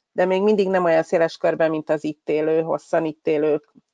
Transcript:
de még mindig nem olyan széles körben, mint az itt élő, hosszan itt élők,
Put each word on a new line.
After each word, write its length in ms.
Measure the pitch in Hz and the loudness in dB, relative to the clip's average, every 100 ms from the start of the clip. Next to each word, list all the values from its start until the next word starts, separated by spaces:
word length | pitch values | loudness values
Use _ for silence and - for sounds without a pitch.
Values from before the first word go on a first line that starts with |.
| _ | _
de 120 | - | -2
még 180 | 185 185 | 0 2
mindig 260 | 208 208 190 | 2 2 2
nem 160 | 185 | 0
olyan 180 | 175 160 | 2 0
széles 340 | 160 180 165 - | 2 0 0 -2
körben, 340 | 170 160 160 | -2 0 0
mint 200 | 156 151 | -2 -4
az 140 | 156 | -4
itt 240 | 151 151 - | -4 -8 -4
élő, 340 | 151 160 160 | -2 0 0
hosszan 420 | 160 151 - 165 | 0 -6 -2 -2
itt 220 | 160 151 - | -2 -4 -2
élők, 460 | 151 151 151 _ _ _ | 0 0 -2 _ _ _